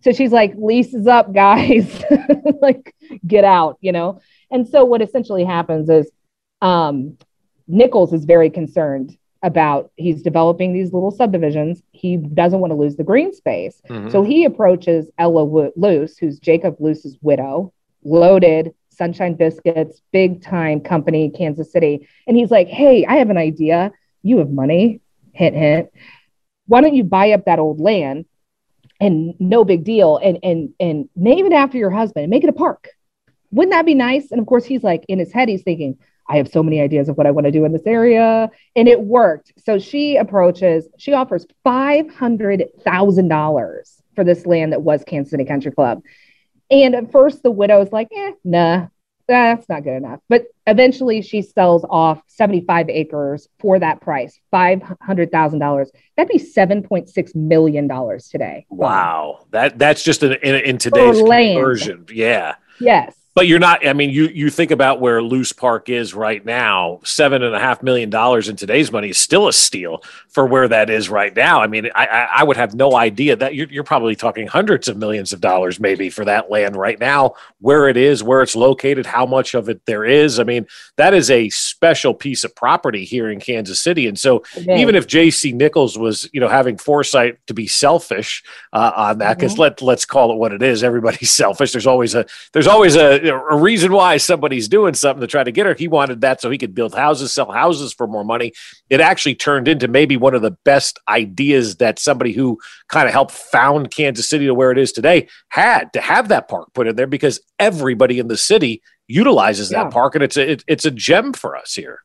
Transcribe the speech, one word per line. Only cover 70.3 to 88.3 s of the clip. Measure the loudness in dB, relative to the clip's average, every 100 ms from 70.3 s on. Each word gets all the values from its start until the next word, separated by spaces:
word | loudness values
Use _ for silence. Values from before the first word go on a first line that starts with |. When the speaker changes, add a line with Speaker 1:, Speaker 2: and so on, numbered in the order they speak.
| -2
Speaker 2:
where | 2 2 2
that | 2 0
is | -2 -2
right | -4 -2
now. | 0 2 2
I | 0
mean, | -2 -6
I, | -4 -2
I, | -2 0 2
I |
would | 2 2
have | -2
no | 0 2 4
idea | 0 0 0 0
that | -2
you're, | -6 -10
you're | -10
probably | -4 -2 -2 -4
talking | -4 -6 -6
hundreds | -4 0 -2 -2
of | -6
millions | -6 -6 -8
of | -4
dollars | 0 0 -2 -2
maybe | -2 -2 -4
for | -6
that | -2 -2 -2
land | -2 -2
right | -4 -6 -4
now, | -2 0 0 -2 -20 _
where | 2 4 4
it | 4
is, | 2 2
where | 2 2
it's | 2 2
located, | 2 2 -2 -4 -4
how | -2 -2
much | -2 -2
of | -4 -6
it | -8 -6
there | -6
is. | 2 4 4 0
I |
mean, | -2 -2 -6 -16 -20 0
that | 4
is | 4 4
a | 2 0
special | -6 -10 0 2 2 0
piece | -4 -6 -8
of | -8 _
property | -2 0 -2 -8
here | -8 -6 -6
in | -8
Kansas | -8 -8 -6 -6
City. | -2 -2 -2
And | -2
so | 0 0 -2 -12
Speaker 1:
It | 0
is. | 2
Speaker 2:
even | 4 2
if | 2
J | 4 4
C | 2 -4
Nichols | 0 0 2 0 0
was, | -4 -4 -8
you | -2
know, | 0
having | 2 0 -4
foresight | -2 -2 2 0 0 -4 -12
to |
be | -10 -6
selfish, | 0 2 0 -2 -8 -8